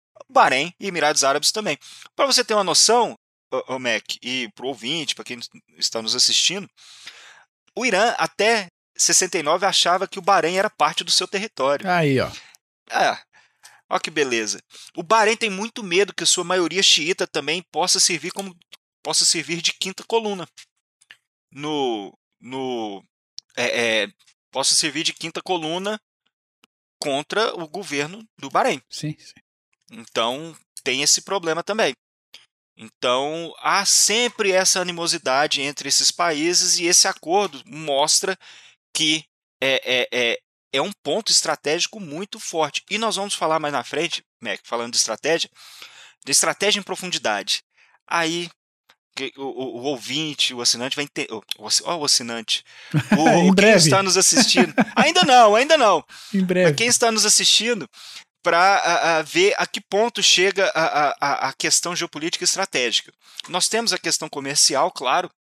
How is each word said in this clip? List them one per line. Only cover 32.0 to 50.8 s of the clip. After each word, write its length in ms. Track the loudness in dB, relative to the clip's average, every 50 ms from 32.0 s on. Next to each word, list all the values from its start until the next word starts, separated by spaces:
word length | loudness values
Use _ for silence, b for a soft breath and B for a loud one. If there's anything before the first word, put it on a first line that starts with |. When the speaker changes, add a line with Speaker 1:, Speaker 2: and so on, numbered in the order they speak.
| _ _ _ _ _ _ -20 B B B _ _ _ _ _
Speaker 1:
Então, 800 | -20 -20 -20 _ -4 -2 0 0 0 0 -4 -6 -8 -10 -12 -12 -6
há 260 | -2 -2 0 0 2
sempre 640 | 2 2 2 2 2 2 2 0 0 -2 -2 0 2
essa 300 | 2 2 2 2 0 0
animosidade 800 | -2 -4 -4 -4 -4 -4 -4 -2 0 0 2 2 2 2 0 -2
entre 260 | -4 -4 -6 -6 -4 -2
esses 240 | 0 2 2 0
países 640 | 0 0 0 0 0 0 0 0 2 2 2 2 0 0
e 80 | 2
esse 220 | 2 4 4 4 2
acordo 540 | 0 -4 -4 0 0 0 0 0 -4 -12 -18
mostra 720 | -16 -14 -10 -6 -2 0 0 2 2 2 0 0 -2 -6 -6 B B B B B B B B _ _ -6
que 300 | -2 0 0 0 -2 -4 _ _ _ _ _ _ -4
é, 200 | 0 0 0 0 0
é, 220 | -2 -2 -2 -2 -2
é, 260 | -2 -2 0 0 -2 -4 _ _ _ _ _ _ -4
é 80 | -4
um 100 | -4 -4 -6 _ -6
ponto 280 | -4 -4 -4 -2 0
estratégico 680 | 0 0 0 0 -4 -4 -2 -2 -2 -2 -2 -6 -8 -10
muito 400 | -12 -12 -10 -10 -12 -12 -12 -14
forte. 440 | -12 -6 -4 -2 -2 -2 -4 -8 -8 -6
E 80 | -6 -4
nós 180 | -4 -2 -4
vamos 180 | -4 -6 -6 -6
falar 260 | -4 -2 0 0 0
mais 140 | -2 -2 -4
na 100 | -4 -6
frente, 400 | -4 -4 -4 -4 -4 -4 -8 -12 _ _ _
Mac, 180 | -8 -8 -8 -8 -8
falando 280 | -6 -6 -6 -4 -4
de 60 | -2 -2
estratégia, 520 | -2 -2 -2 -4 -2 0 0 0 -2 -6 _ B B B B B B B B B B B B B B
de 60 | -2
estratégia 480 | 0 0 2 0 0 0 0 0 0 0
em 40 | -2
profundidade. 800 | -6 -8 -8 -8 -8 -6 -4 -2 -2 -2 -2 -2 -4 -6 -6 -6 _ b b b b b b b -4
Aí, 420 | -2 -2 0 0 -2 -4 -6 -8 -12 _ _ _ _ _ _ _ _ _ _ _ -12
que 160 | -8 -8 -8 -6 -6
o, 60 | -8
o, 340 | -8 -8 -8 -8 -8 -8 -6
o 60 | -6
ouvinte, 680 | -6 -6 -6 -6 -6 -6 -6 -6 -6 -4 -4 -4 -4 -4
o 80 | -4
assinante 340 | -2 -2 -2 -2